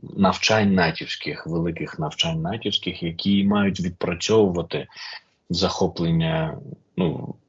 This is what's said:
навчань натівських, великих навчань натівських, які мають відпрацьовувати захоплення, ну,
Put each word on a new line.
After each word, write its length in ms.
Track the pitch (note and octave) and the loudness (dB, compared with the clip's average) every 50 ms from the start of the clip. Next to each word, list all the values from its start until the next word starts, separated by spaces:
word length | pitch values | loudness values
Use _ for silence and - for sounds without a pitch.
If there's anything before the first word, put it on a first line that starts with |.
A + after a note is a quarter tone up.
| - - - | -12 -8 0
навчань 580 | - G2 F#2 - - - - A2 A2 G#2 G2+ F#2+ | 2 4 4 4 2 2 2 4 4 4 4 6
натівських, 720 | F#2 E2+ D#2+ D#2+ - - - - - - E2 D2+ - - | 4 4 4 2 -2 -6 -8 -8 -8 -8 -8 -8 -8 -6
великих 520 | D#2 E2 E2+ E2 E2+ E2 - D#2 D2 - - | -4 -2 0 0 -2 -2 -4 -6 -8 -6 -6
навчань 440 | D#2+ D2+ - - - E2 D#2+ D#2+ D#2+ | -6 -4 -2 -2 -2 -2 -2 -2 -2
натівських, 600 | F2 E2 D#2+ - G#2 - - - F#2 F2 - F2 | -4 -4 -4 -4 -2 -2 -2 -2 -4 -6 -4 -4
які 420 | E2+ E2 - - G2 G2+ G2 G2 | -6 -4 -2 0 2 4 4 4
мають 360 | G2+ G#2 G#2 G2+ G2 F2+ F#2+ | 4 4 4 2 2 0 0
відпрацьовувати 1040 | F2 F#2 E2+ - - F#2 F2 D#2+ - - G#2+ A2+ G#2 F#2+ F2 F2 D#2+ - - - - - - - - - - - - _ _ _ _ - | -2 -4 -4 -4 -4 -4 -4 -2 0 4 6 6 6 6 4 0 -4 -4 -4 -6 -6 -8 -12 -16 -16 -14 -14 -16 -18 _ _ _ _ -6
захоплення, 1080 | F2+ E2+ F#2+ F2 - - G2 F2 - - E2+ E2 E2 E2 D#2+ D#2+ D#2+ D#2+ D#2+ D#2 - - - - - - _ _ _ | -2 0 0 0 2 0 0 0 0 0 0 2 2 2 2 0 0 0 -2 -4 -6 -8 -12 -14 -16 -16 _ _ _
ну, 380 | - F#2 D#2+ C#2 - - - - - _ | -2 0 0 -2 -4 -6 -10 -12 -14 _